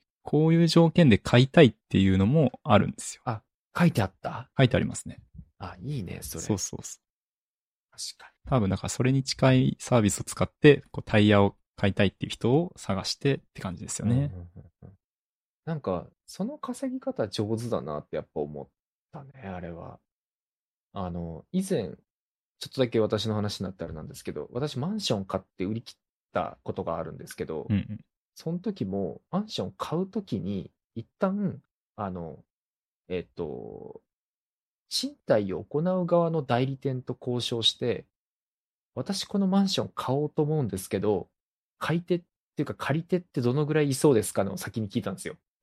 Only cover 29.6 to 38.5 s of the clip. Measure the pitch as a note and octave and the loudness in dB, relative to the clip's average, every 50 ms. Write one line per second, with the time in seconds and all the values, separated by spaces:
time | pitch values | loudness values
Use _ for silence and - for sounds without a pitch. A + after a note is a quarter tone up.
29.6 | G2+ F#2+ - - - - D3+ E3+ F#3+ F#3+ - A3+ G3 - - F#2+ - F#2+ G#2 F#2 | -8 -8 -8 -10 -8 -6 -4 -4 -4 -4 -6 -8 -6 -4 -6 -6 -4 -4 -6 -6
30.6 | D#2 - _ _ _ _ _ C#3+ B2 _ _ _ G#3 F#3+ G3 G#3 G3+ E3 C3 B2+ | -8 -10 _ _ _ _ _ -14 -14 _ _ _ -2 -2 -2 -2 -4 -4 -6 -8
31.6 | _ _ _ _ _ _ _ - G#2 F#2+ F2+ F2 E2+ D#2+ C2+ - _ _ _ _ | _ _ _ _ _ _ _ -8 -8 -8 -6 -8 -10 -12 -14 -16 _ _ _ _
32.6 | _ _ _ _ _ _ _ _ _ - F#2 F2 E2 - _ - E2+ D2+ C2+ A#1+ | _ _ _ _ _ _ _ _ _ -8 -8 -8 -8 -10 _ -8 -8 -8 -8 -10
33.6 | G#1+ G#1+ G1+ G1+ G1+ - - - _ _ _ _ _ _ _ _ _ _ _ _ | -12 -14 -14 -16 -16 -18 -18 -20 _ _ _ _ _ _ _ _ _ _ _ _
34.6 | _ _ _ _ _ _ - - - C#4 D4 _ _ - C3+ A2 G2+ F#2+ F2+ D#2 | _ _ _ _ _ _ -6 -6 -6 -6 -10 _ _ 2 2 2 2 0 -6 -8
35.6 | - - - D3 E3 F3+ F#3 F#3 F3+ E3+ F3 E3+ E3+ E3 D#3+ D#3+ C#3 - B2 A#2+ | -8 -6 -4 -2 0 0 0 0 0 2 2 2 2 2 0 -4 0 0 0 0
36.6 | C3+ C3+ C#3 C3+ - C#3+ C3 B2+ B2+ - A#2+ - - B2 B2 A#2+ A2+ - A#2+ A#2 | 0 -2 -4 -6 -6 -6 -6 -6 -8 -10 -12 -8 -6 -4 -4 -4 -4 -4 -4 0
37.6 | G#2+ - - - B2 A#2+ G2+ - - _ _ _ _ _ _ _ _ _ | -2 -2 -2 -2 -4 -4 -4 -4 -8 _ _ _ _ _ _ _ _ _